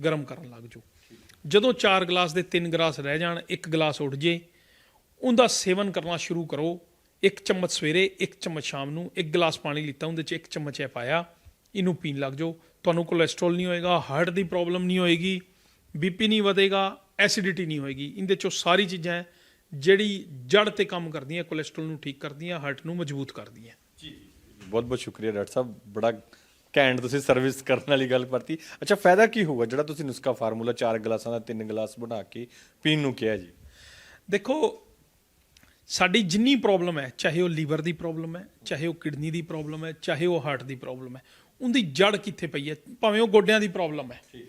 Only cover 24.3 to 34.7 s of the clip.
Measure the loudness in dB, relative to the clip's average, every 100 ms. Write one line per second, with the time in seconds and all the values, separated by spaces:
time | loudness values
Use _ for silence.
24.3 | _ -20 -20 -4 -4 -2 -6 -6 -6 -4
25.3 | -2 -2 -2 -4 -8 -12 -2 0 -2 -10
26.3 | -20 _ _ _ 2 4 2 0 -4 2
27.3 | 4 4 -2 0 0 2 2 4 0 0
28.3 | -4 -4 -10 -10 -12 0 4 6 8 6
29.3 | 4 0 2 0 0 -2 -4 -6 -4 -2
30.3 | 0 -2 -2 -4 0 0 0 -2 -4 -2
31.3 | -6 -6 -8 -6 -4 -6 -8 -10 -10 -10
32.3 | -14 -14 -18 -20 _ 0 2 0 0 -2
33.3 | -2 -6 -20 -20 -20 -20 -20 -20 -20 -4
34.3 | -4 0 0 0